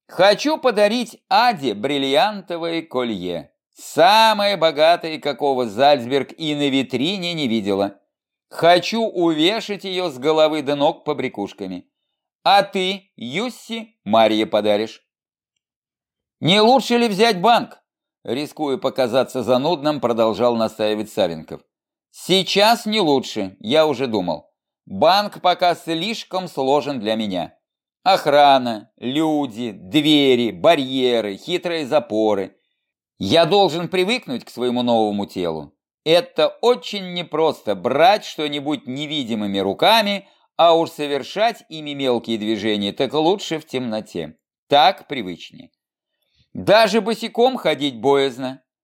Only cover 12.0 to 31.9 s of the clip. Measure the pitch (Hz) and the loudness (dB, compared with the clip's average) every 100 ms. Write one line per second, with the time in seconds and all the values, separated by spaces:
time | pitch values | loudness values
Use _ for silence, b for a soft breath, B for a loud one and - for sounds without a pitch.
12 | _ _ _ _ 165 196 196 196 185 196 | _ _ _ _ 2 2 2 -2 -4 -6
13 | _ - 117 151 247 - - 226 - _ | _ -16 -10 -6 -6 -8 -12 -14 -14 _
14 | - 113 110 110 107 107 104 104 110 - | 0 4 4 2 0 0 0 0 -2 -10
15 | _ _ _ _ _ _ _ _ _ _ | _ _ _ _ _ _ _ _ _ _
16 | _ _ _ - 139 202 220 247 - 240 | _ _ _ -4 2 4 6 4 2 0
17 | 240 185 233 185 202 226 127 - _ _ | 0 2 0 2 2 2 0 -12 _ _
18 | _ _ - 123 147 - 151 127 135 131 | _ _ -8 -6 -8 -6 -4 -2 -2 -2
19 | 127 127 117 131 110 127 143 170 147 147 | 0 0 -2 -2 0 0 0 -2 -2 -2
20 | 117 113 113 104 123 117 110 - 107 107 | -2 0 0 2 0 0 -2 -2 -4 -2
21 | 104 - 90 80 78 78 _ _ _ _ | -4 -2 -2 -4 -12 -18 _ _ _ _
22 | _ - - 185 180 196 208 233 214 220 | _ -12 -2 0 0 2 2 2 -2 -2
23 | 170 135 - 110 95 - 104 151 156 120 | 0 0 -2 -8 -8 -8 -2 2 2 0
24 | 135 107 87 76 - _ _ _ - 95 | -2 -2 -2 -6 -10 _ _ _ -12 0
25 | 156 196 208 - 180 175 180 160 - 165 | 2 2 0 -2 -2 0 0 -2 -4 -6
26 | 196 220 - 185 180 - 135 147 143 135 | -6 -8 -8 -10 -8 -4 0 0 0 -6
27 | 101 110 107 90 80 _ _ _ _ _ | -4 -4 -4 -6 -8 _ _ _ _ _
28 | 185 190 156 143 143 135 123 110 - _ | 0 0 2 6 6 6 2 -6 -10 _
29 | 117 143 160 151 139 107 120 95 90 139 | -6 -2 -2 -2 -4 -6 -10 -10 -4 0
30 | 147 147 139 123 117 90 156 165 131 131 | 4 4 6 4 2 2 4 4 2 0
31 | 127 117 104 98 - 175 175 165 131 | 0 0 -2 -6 -6 -6 -4 -6 -2